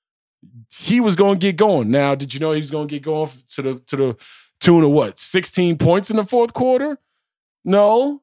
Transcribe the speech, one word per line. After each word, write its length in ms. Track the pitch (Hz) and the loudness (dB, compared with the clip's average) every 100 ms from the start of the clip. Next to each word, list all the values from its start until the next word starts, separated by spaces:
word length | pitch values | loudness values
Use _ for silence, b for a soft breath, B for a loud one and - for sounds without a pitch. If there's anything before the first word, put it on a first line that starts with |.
| _ _ _ _ - 120 - - | _ _ _ _ -20 -20 -20 -18
he 240 | - 240 | -2 0
was 160 | 220 175 | 2 2
gonna 220 | 202 196 | 2 4
get 180 | 196 165 | 0 2
going. 360 | 214 165 107 | 2 2 2
Now, 240 | 135 143 139 | 0 2 -2
did 180 | 139 | -6
you 60 | 135 | -6
know 120 | 156 | -4
he 100 | 156 | -4
was 100 | 147 | -4
gonna 160 | 151 147 | -8 -8
get 160 | 147 | -8
going 240 | 147 156 151 | -6 -6 -6
f-, 180 | - _ | -10 _
to 80 | - | -8
the, 140 | 135 127 | -8 -8
to 200 | - 139 | -8 -2
the 220 | 131 117 B B B _ | -2 -4 B B B _
tune 240 | - 170 | 4 6
of 60 | 151 | 6
what, 300 | 147 110 - | 2 0 -6
sixteen 580 | - 185 175 - 175 160 | -6 -6 -4 -2 -2 0
points 320 | 165 185 196 | 2 2 0
in 60 | 220 | -4
the 100 | 196 | -2
fourth 280 | 247 233 | -2 -2
quarter? 440 | - 254 254 285 285 _ _ _ _ _ _ - | -2 -2 -2 -4 -8 _ _ _ _ _ _ 0
No, 560 | 196 208 226 277 285 | 2 4 2 0 -6